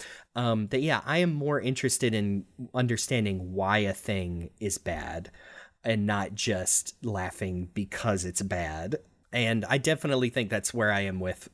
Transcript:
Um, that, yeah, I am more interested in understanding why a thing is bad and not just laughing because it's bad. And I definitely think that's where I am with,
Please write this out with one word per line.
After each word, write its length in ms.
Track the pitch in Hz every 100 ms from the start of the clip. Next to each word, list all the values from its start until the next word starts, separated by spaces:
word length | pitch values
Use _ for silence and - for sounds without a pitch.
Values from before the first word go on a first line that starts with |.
| - - - -
Um, 320 | 123 113 101
that, 140 | 131
yeah, 200 | 151 123 -
I 140 | 160
am 140 | 180
more 260 | 151 143 147
interested 520 | 101 135 131 - 123
in 320 | 110 101 101 - - 123
understanding 800 | 123 123 113 - 127 107 95 90
why 260 | 92 95 107
a 140 | 101
thing 560 | 95 - 98 90 87 82 -
is 180 | 208 -
bad 520 | - 80 - 87 87 - - - - _
and 220 | 117 110 104
not 260 | 104 92
just 640 | 101 - 95 90 - - - 120
laughing 640 | 101 92 - 98 90 90
because 520 | - 98 - 117 98 90
it's 160 | -
bad. 540 | 98 92 82 78 90 151 - _ _
And 340 | 120 113 113 101
I 140 | 113
definitely 500 | 156 151 151 131 123
think 220 | 127 104
that's 240 | 107 - 120
where 160 | 107
I 100 | 101
am 180 | 98 95
with, 300 | 92 87 -